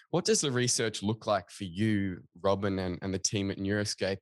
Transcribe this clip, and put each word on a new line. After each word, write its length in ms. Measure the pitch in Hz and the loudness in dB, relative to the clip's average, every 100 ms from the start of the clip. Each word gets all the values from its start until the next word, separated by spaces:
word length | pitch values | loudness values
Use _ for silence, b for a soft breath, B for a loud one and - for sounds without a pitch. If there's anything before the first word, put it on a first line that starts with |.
| B | B
what 140 | 165 185 | -2 2
does 160 | 220 | 2
the 100 | 147 | 2
research 500 | 123 123 - 113 - | 2 2 2 0 0
look 240 | 101 110 117 | -2 0 0
like 240 | 98 - | 0 -2
for 140 | - | -8
you, 540 | 98 85 110 104 98 87 - 87 | -8 0 2 2 0 -4 -12 -2
Robin, 360 | 98 98 101 95 | 0 2 2 0
and, 180 | 92 85 | -2 -4
and 140 | 98 | -4
the 40 | 92 | -2
team 320 | - 101 98 | -2 0 -2
at 80 | 95 | -2
Neuroscape 600 | 98 104 104 - 95 98 | 0 0 -2 -2 -2 -4